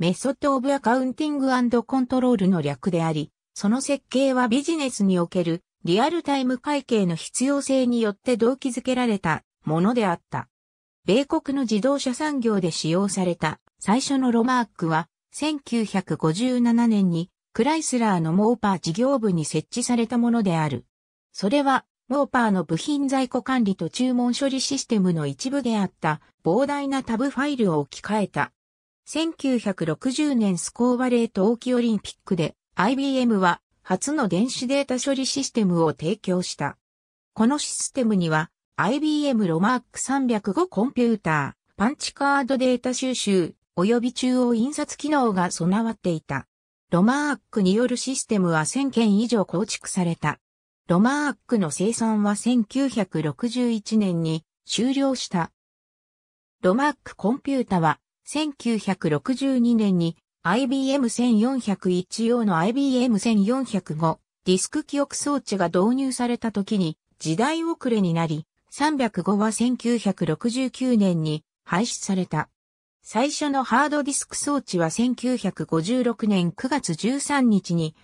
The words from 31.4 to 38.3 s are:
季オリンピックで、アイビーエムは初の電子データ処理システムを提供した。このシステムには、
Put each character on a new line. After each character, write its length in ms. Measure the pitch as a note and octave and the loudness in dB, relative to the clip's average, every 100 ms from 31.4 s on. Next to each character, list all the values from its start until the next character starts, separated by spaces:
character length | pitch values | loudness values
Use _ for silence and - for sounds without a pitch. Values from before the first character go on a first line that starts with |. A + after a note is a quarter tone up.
| G3 A#3+ | 0 0
季 160 | B3 | 0
オ 80 | B3 | 0
リ 140 | A#3 | 2
ン 60 | G#3 | 0
ピ 100 | - | -4
ッ 40 | - | -14
ク 140 | - F3 | -4 -2
で、 180 | D3+ - _ | -2 -6 _
ア 160 | - F#3 | -2 0
イ 60 | C4 | 0
ビ 200 | C#4 C4 | 0 0
ー 40 | |
エ 40 | |
ム 160 | A#3+ G3+ | 2 4
は 220 | F3+ E3 _ _ | 2 0 _ _
初 300 | - F#3 - | -4 -4 -2
の 160 | D4+ G#3+ | -2 0
電 220 | F3 B3+ | 0 0
子 160 | - B3 | -2 -2
デ 180 | C#4 | 0
ー 0 | |
タ 160 | C#4 B3+ | 0 -2
処 120 | C#4 | -2
理 100 | C4+ | -2
シ 200 | C4 C#4 | -2 -4
ス 80 | C4 | -2
テ 120 | A#3 | 0
ム 200 | G3 E3+ | 2 4
を 80 | D#3+ | 2
提 260 | - D#3 A3 | 0 -4 -4
供 240 | - F3+ | -2 -2
し 120 | - | -2
た。 220 | - C#3+ - _ _ _ _ _ | -6 -8 -8 _ _ _ _ _
こ 140 | - A#3 | 0 0
の 100 | D4 | 0
シ 140 | - | -4
ス 220 | - - | -6 -6
テ 100 | C4+ | -2
ム 100 | A3+ | 0
に 140 | G3 | 2
は、 220 | E3+ | 2